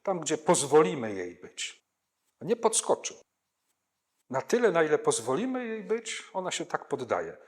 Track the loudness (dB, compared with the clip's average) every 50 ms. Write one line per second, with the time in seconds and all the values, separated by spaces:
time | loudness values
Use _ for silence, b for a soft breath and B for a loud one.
0 | -4 -2 -2 -2 -2 -2 -4 -2 4 4 4 4 4 6 6 6 8 6 2 -4
1 | -4 -6 -4 -6 -6 -8 -10 -14 -20 -18 -10 -10 -10 -10 -10 _ _ _ _ _
2 | _ _ _ _ _ _ _ -12 -4 -4 -2 2 2 2 2 2 0 0 -2 -2
3 | -2 -12 -14 -14 _ _ _ _ _ _ _ _ _ _ _ _ _ _ _ _
4 | _ _ _ _ _ -6 -4 -4 -2 0 0 4 4 4 4 4 4 4 2 2
5 | 2 2 0 0 0 -2 -2 0 -2 -2 -4 -6 -6 -8 -8 -8 -4 -4 -4 -4
6 | -4 -8 -10 -10 -12 -8 -8 -6 -4 -4 -6 -6 -8 -6 -6 -6 -6 -4 -6 -6
7 | -2 -2 -2 -2 -2 -6 -10 -14 b